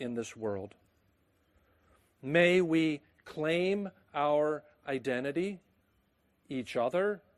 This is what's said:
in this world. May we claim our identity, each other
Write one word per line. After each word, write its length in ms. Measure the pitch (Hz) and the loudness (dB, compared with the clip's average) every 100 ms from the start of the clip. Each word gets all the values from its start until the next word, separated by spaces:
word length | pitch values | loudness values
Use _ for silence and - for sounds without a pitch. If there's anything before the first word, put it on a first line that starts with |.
in 140 | 123 117 | -6 -6
this 200 | 110 113 | -8 -6
world. 400 | 110 101 101 - _ _ _ _ _ _ _ _ _ _ _ _ _ _ | -6 -4 -8 -16 _ _ _ _ _ _ _ _ _ _ _ _ _ _
May 380 | 131 165 175 185 | 0 4 6 6
we 400 | 170 165 160 147 _ _ | 4 2 2 -2 _ _
claim 680 | - 160 156 170 185 208 196 - _ | -14 -4 0 0 0 -2 -4 -12 _
our 520 | 147 147 147 151 151 - _ 143 | -2 2 4 2 0 -8 _ -6
identity, 760 | 135 131 123 139 151 190 190 _ _ _ _ _ _ _ _ - | -4 -2 -2 -2 -4 -4 -8 _ _ _ _ _ _ _ _ -8
each 260 | 131 117 123 | -8 -4 -2
other 460 | 117 175 202 196 _ | 0 0 0 -4 _